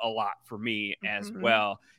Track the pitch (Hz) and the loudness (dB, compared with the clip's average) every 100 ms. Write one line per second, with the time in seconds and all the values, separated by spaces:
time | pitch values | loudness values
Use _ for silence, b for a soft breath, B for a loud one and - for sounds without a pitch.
0 | 117 110 101 - - 107 117 107 101 - | -2 0 -2 -4 -10 -6 -2 -2 -2 -4
1 | 104 104 104 101 117 110 104 98 _ | -4 -4 -6 0 4 4 4 -2 _